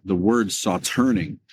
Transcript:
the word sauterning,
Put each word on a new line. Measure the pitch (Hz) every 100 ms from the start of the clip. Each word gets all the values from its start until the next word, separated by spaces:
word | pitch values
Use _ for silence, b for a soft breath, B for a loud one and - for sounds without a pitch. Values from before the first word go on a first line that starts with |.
the | 95
word | 90 95 117 101
sauterning, | - - 90 - - 127 110 78 - _